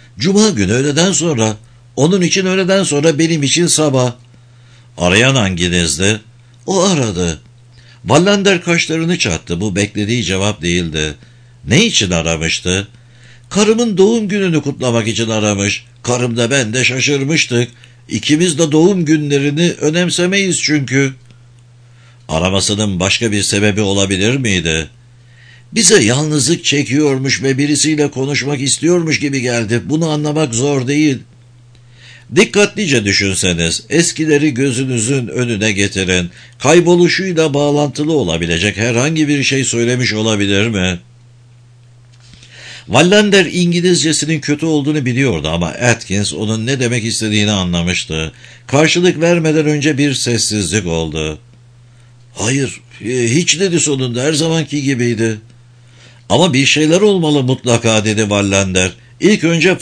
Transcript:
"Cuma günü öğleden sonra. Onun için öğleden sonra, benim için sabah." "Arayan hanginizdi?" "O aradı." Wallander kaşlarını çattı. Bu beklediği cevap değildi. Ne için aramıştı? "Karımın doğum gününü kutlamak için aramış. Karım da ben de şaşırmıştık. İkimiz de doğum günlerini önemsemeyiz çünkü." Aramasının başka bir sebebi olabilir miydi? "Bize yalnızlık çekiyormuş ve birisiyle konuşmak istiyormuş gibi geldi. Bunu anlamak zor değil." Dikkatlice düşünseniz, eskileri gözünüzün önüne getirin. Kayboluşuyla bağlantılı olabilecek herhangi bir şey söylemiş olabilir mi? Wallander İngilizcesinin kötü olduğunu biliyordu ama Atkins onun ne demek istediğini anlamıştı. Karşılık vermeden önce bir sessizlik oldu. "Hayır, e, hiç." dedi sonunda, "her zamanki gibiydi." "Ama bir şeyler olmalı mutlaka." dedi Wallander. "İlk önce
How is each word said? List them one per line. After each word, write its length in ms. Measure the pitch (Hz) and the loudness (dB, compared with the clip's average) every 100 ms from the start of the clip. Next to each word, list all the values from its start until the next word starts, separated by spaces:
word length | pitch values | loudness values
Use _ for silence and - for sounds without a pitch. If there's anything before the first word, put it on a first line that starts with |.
| - - | -20 -4
"Cuma 300 | 151 196 220 | 0 4 2
günü 240 | 131 95 | 2 0
öğleden 400 | 120 143 143 185 | 0 0 0 0
sonra. 440 | 180 170 123 110 107 - - - - | 0 -2 0 0 -2 -12 -20 -12 -2
Onun 240 | 151 196 | 2 2
için 260 | 175 190 185 | 2 0 0
öğleden 360 | 190 180 196 | 0 2 0
sonra, 360 | 156 147 156 147 | 0 2 2 2
benim 240 | 160 165 | 0 0
için 240 | 139 156 170 | 0 0 0
sabah." 480 | 156 151 131 127 117 - - - - - - - - | 2 0 2 0 -4 -16 -20 -20 -20 -20 -20 -20 -2
"Arayan 360 | 87 98 127 | 2 4 4
hanginizdi?" 840 | 135 98 87 87 87 82 73 95 107 - - - - - | 2 0 0 0 0 0 0 0 -2 -6 -20 -20 -16 -4
"O 160 | 190 | 0
aradı." 580 | 196 160 113 87 85 80 - - - - - - | 2 0 -2 -2 -4 -4 -12 -20 -20 -20 -20 -14
Wallander 600 | - 139 185 202 196 185 | 0 2 4 2 2 0
kaşlarını 560 | 175 170 - 160 165 175 | 0 -2 0 -2 -2 -2
çattı. 420 | 110 80 - 85 | -2 -4 -4 -4
Bu 160 | 107 95 | -2 -2
beklediği 480 | 104 104 104 123 | -2 -2 -2 -2
cevap 380 | 87 95 101 95 | -2 -2 -2 -2
değildi. 520 | 85 87 85 78 78 73 - - - - - | -2 0 -2 -2 -4 -6 -16 -20 -20 -18 0
Ne 180 | 139 226 | 2 2
için 240 | - 98 | 0 0
aramıştı? 800 | 87 80 80 80 - 90 92 101 - - - - - - | 0 -2 -2 -4 -4 -2 -4 -4 -14 -20 -20 -20 -20 -6
"Karımın 480 | 190 214 220 240 185 | 0 2 2 0 4
doğum 300 | 196 233 208 | 4 4 -2
gününü 340 | 208 190 160 | -2 0 0
kutlamak 460 | 143 127 123 117 110 | -2 -4 -2 0 0
için 200 | 107 113 | -2 -2
aramış. 560 | 110 107 98 101 - - - | 0 0 0 -2 -4 -10 -12
Karım 340 | - 123 123 117 | -4 -2 -2 -2
da 140 | 117 | 0
ben 220 | 139 110 | 0 0
de 120 | 127 | 0
şaşırmıştık. 840 | 123 127 135 143 135 160 - 120 120 - - - - | -2 0 -2 0 0 -2 0 -2 -2 -6 -20 -20 -8
İkimiz 500 | 107 - 151 180 143 | -6 0 2 2 0
de 140 | 165 | 2
doğum 320 | 156 180 190 | 4 4 4
günlerini 640 | 156 156 147 143 143 147 170 | 2 0 0 0 0 0 0
önemsemeyiz 880 | - 151 165 175 160 180 196 190 156 | 0 -2 0 -2 0 0 0 0 -2
çünkü." 500 | - 151 131 135 135 131 - - - - - - - - - - - | 0 -2 0 0 -2 -4 -18 -20 -20 -20 -20 -20 -20 -20 -20 -20 -6
Aramasının 720 | 80 90 95 92 104 107 90 | -2 0 0 -2 -2 -2 -2
başka 320 | 92 - 117 | -2 -2 -2
bir 100 | 101 | -2
sebebi 380 | 95 104 104 101 | -2 0 0 0
olabilir 560 | 101 98 98 95 104 135 | 0 0 0 0 0 0
miydi? 520 | 120 92 82 80 80 - - - - - - - - | 0 0 0 -2 -4 -14 -20 -20 -20 -20 -20 -20 -8
"Bize 300 | 220 220 214 | 0 4 4
yalnızlık 640 | 107 131 156 151 123 170 | 4 2 0 0 0 -2
çekiyormuş 800 | - 143 120 139 147 131 135 123 | 0 -2 0 0 0 0 -2 -2
ve 160 | 135 131 | -2 0
birisiyle 520 | 147 143 151 156 143 | 0 0 0 0 -2
konuşmak 500 | 127 135 139 131 143 | -2 -4 -4 -4 -4
istiyormuş 600 | 135 - 151 180 160 135 | -2 -2 0 2 0 -2
gibi 200 | 147 135 | -2 -2
geldi. 420 | 123 120 107 117 | -2 -2 -2 -2
Bunu 240 | 92 156 165 | -2 -2 0
anlamak 460 | 151 151 147 143 | -2 -2 -2 -2
zor 340 | 113 143 139 123 | 0 0 -2 -2
değil." 300 | 143 151 123 - - - - - - - - - - - 127 | 0 0 0 -8 -20 -20 -20 -20 -20 -20 -20 -20 -20 -2 2
Dikkatlice 680 | 233 208 202 196 190 127 | 2 2 0 0 0 0
düşünseniz, 800 | 101 95 98 92 92 85 82 - - | 2 0 0 0 0 0 -2 -4 -2
eskileri 640 | 165 170 - 156 147 156 | 0 0 -2 0 2 2
gözünüzün 720 | 120 135 120 135 123 110 139 113 | 0 -2 -2 -2 -2 -2 -2 -4
önüne 440 | 101 120 107 110 | -4 -2 0 0
getirin. 580 | 101 101 98 92 92 87 - - - | 0 -2 -2 0 0 -2 -8 -20 -4
Kayboluşuyla 960 | 135 170 165 175 175 - 190 165 160 | 2 4 6 4 4 2 -2 -2 0
bağlantılı 580 | 143 147 147 147 131 151 | 0 0 0 0 -2 -2
olabilecek 640 | 156 92 82 85 82 104 98 | 0 0 -2 -2 0 -2 -2
herhangi 520 | 113 117 143 160 147 | -2 0 0 0 0
bir 140 | 147 | 0
şey 220 | 135 135 | 0 -2
söylemiş 480 | 127 117 117 123 120 | -2 0 0 0 -2
olabilir 540 | 107 110 104 101 98 95 | -2 0 0 0 0 0
mi? 320 | 104 92 87 - - - - - - - - - - - - - - - - - - - | 0 -2 -4 -10 -20 -20 -20 -20 -20 -20 -20 -20 -20 -20 -20 -20 -20 -20 -20 -20 -20 -2
Wallander 600 | 110 175 208 208 196 160 | 2 4 4 4 4 2
İngilizcesinin 880 | 180 175 175 180 170 156 151 151 160 | 0 0 2 2 2 2 -2 -2 -4
kötü 260 | - 147 165 | -2 -2 0
olduğunu 380 | 151 139 151 | 0 0 -2
biliyordu 440 | 127 123 135 82 76 | -2 0 0 0 -2
ama 180 | 87 85 | -2 -4
Atkins 680 | - 120 110 - 98 101 | -2 0 0 -2 -4 -4
onun 320 | 76 107 110 113 | -4 -4 -4 -2
ne 140 | 135 | -2
demek 240 | 123 123 | -2 -2
istediğini 460 | 110 104 110 107 104 | -4 -4 0 0 2
anlamıştı. 840 | 101 90 87 87 90 - 80 78 - - - - | 0 0 0 -2 -4 -4 -6 -6 -10 -20 -20 -2
Karşılık 540 | 139 156 175 180 147 | 2 2 2 0 2
vermeden 460 | 170 175 160 156 151 | 2 2 2 2 0
önce 320 | 151 143 135 | 0 0 0
bir 160 | 143 | 0
sessizlik 720 | 131 117 113 - 104 87 104 85 | 0 -2 -2 -2 -2 -2 -2 -2
oldu. 520 | 82 80 78 78 78 - - - - - - - - - | -2 -2 -4 -6 -8 -14 -20 -20 -20 -20 -20 -20 -20 -20
"Hayır, 460 | - 104 135 127 - - - | -6 -4 -2 -4 -8 -18 -12
e, 40 | 101 | -6
hiç." 520 | 127 120 143 175 156 | -2 0 0 0 0
dedi 200 | 190 170 | 0 0
sonunda, 420 | 151 139 127 120 | 0 -2 -2 -2
"her 100 | 139 | -2
zamanki 500 | 151 165 160 147 147 | 0 0 -2 -2 -4
gibiydi." 580 | 135 127 120 113 113 107 - - - - - - - - - | -2 -2 -2 0 -2 -4 -10 -20 -20 -20 -20 -20 -20 -20 -2
"Ama 240 | 120 180 | 2 4
bir 140 | 127 135 | 2 2
şeyler 340 | 151 156 175 | 2 2 4
olmalı 420 | 208 190 156 147 | 4 2 2 0
mutlaka." 640 | 127 131 127 117 113 110 | 0 -2 0 0 2 0
dedi 160 | 107 107 | 0 0
Wallander. 720 | 107 101 101 98 95 92 92 - - - | 0 0 2 2 2 0 -2 -4 -18 -2
"İlk 240 | 185 208 | 2 2
önce 320 | 165 165 170 180 | 2 2 2 0